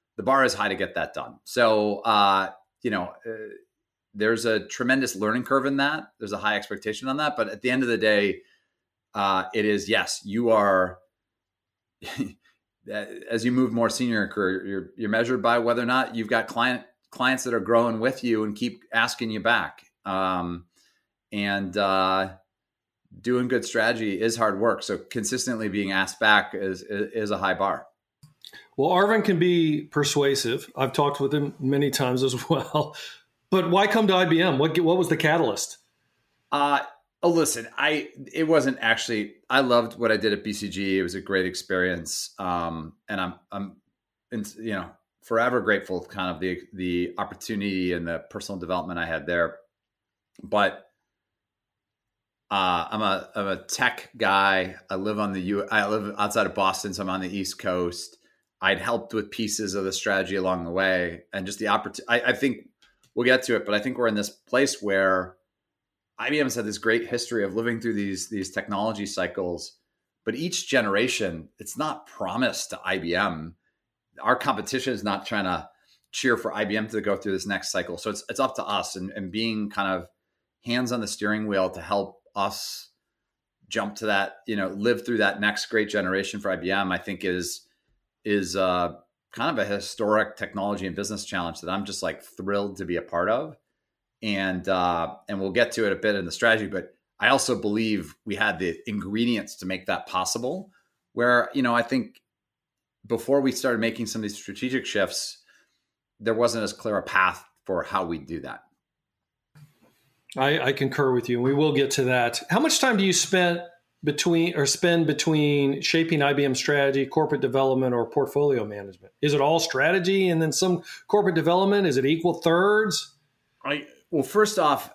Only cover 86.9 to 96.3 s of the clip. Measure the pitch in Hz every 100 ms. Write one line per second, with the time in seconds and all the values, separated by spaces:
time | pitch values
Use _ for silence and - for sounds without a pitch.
86.9 | 90 - 92 95 90 85 - _ _ _
87.9 | _ _ _ 107 104 90 95 92 90 87
88.9 | - _ _ _ - 135 127 101 101 -
89.9 | - 107 107 104 - - 98 98 101 95
90.9 | 82 104 104 - 95 85 82 82 98 101
91.9 | 92 87 78 - - 95 101 101 95 87
92.9 | 87 - 85 95 117 156 - _ _ _
93.9 | _ _ _ 110 98 95 90 85 92 87
94.9 | 85 85 - - 101 95 95 117 - 104
95.9 | 92 107 101 87